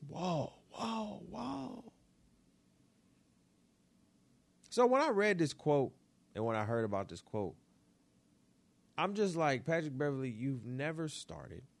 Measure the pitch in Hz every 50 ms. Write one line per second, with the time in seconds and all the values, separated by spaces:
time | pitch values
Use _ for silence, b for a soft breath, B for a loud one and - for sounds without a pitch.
0 | - 139 - 175 175 185 170 147 - - - - _ _ - - 233 226 226 220
1 | 214 208 208 - - 175 196 233 240 254 277 277 262 247 254 233 226 220 - _
2 | _ _ _ _ _ _ _ _ _ _ _ _ _ _ _ _ _ _ _ _
3 | _ _ _ _ _ _ _ _ _ _ _ _ _ _ _ _ _ _ _ _
4 | _ _ _ _ _ _ _ _ _ _ _ _ - - - 233 247 247 254 269
5 | 311 311 220 196 208 214 202 170 165 139 - - - 151 147 139 127 - - _
6 | _ _ _ _ _ _ _ 101 110 113 113 107 107 107 117 117 113 107 101 95
7 | 98 - 85 85 - - - 107 101 85 - - _ _ _ _ _ _ _ _
8 | _ _ _ _ _ _ _ _ _ _ _ _ _ _ _ _ _ _ _ -
9 | 165 190 202 214 208 190 160 165 160 147 135 123 135 160 165 170 156 151 131 131
10 | 147 143 139 131 135 127 113 107 123 139 135 120 107 120 127 131 143 156 160 160
11 | 165 156 - - - - 160 151 135 - 82 85 135 - _ _